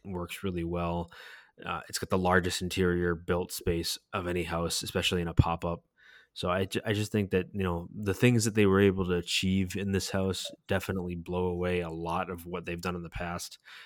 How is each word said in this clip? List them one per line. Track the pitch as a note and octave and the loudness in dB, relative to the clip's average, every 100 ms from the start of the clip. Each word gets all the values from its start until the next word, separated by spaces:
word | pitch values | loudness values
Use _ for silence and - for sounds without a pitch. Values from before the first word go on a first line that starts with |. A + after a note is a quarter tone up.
works | G2 F2+ F2 - | -8 -8 -8 -6
really | G2 F2 | -4 -4
well. | E2+ E2+ E2+ E2+ E2+ - - - - - | -2 -2 -2 -2 -4 -10 -20 -20 -20 -14
Uh, | - E2+ - | -8 -8 -6
it's | - | -8
got | - | -2
the | F#2+ | 2
largest | F2+ F#2 F2+ - | 6 6 4 0
interior | F2+ F#2+ F#2 F2 F2 | -2 0 2 2 2
built | E2+ F2 F2+ F2+ | 0 0 -2 -2
space | - - E2+ E2 - _ | -4 -2 -2 -2 -6 _
of | G2+ F2+ | -6 -2
any | F2+ | -2
house, | E2+ F2 E2+ - | -2 -2 -2 -2
especially | - F#2+ - F2+ | -2 -2 0 0
in | E2+ | 2
a | |
pop-up. | D#2+ E2+ E2 E2+ E2+ - _ - - _ | 4 4 0 -4 -6 -8 _ -20 -20 _
So | - F2+ | -6 -2
I, | F#2 - | 0 0
ju-, | - A2+ | -2 -2
I | |
just | G#2 G#2+ | 0 0
think | G#2+ G2 | 0 2
that, | F#2+ F2 | 0 0
you | G#2 | -2
know, | F#2 F2 F2 | -2 -2 -4
the | - G#2 | -6 -2
things | F#2 B2 A#2+ A2 | 4 4 6 4
that | G#2 | 4
they | G2+ | 6
were | F#2+ | 8
able | G2+ F#2+ F2+ | 8 6 2
to | F2 | 0
achieve | E2+ - F#2+ F#2+ F#2 F#2+ | 0 0 2 2 2 -2
in | G2 | 0
this | G2 - | 0 0
house | G2 F#2+ F2+ - - - | 0 0 -2 -6 -12 -2
definitely | G2 - F#2+ F2+ F2 | -2 0 -4 -4 -6
blow | E2+ F2+ F2+ | -4 -2 0
away | F2 F2+ F2+ | 0 0 0
a | E2+ | -2
lot | E2 E2 F2 F#2 | -4 -4 -2 -2
of | E2+ E2+ | -6 -8
what | F2+ E2+ | -8 -6
they've | E2+ | -6
done | F2+ F2 | -4 -4
in | |
the | E2+ | -6
past. | - F2 E2+ - - - - | -8 -6 -6 -10 -14 -20 -20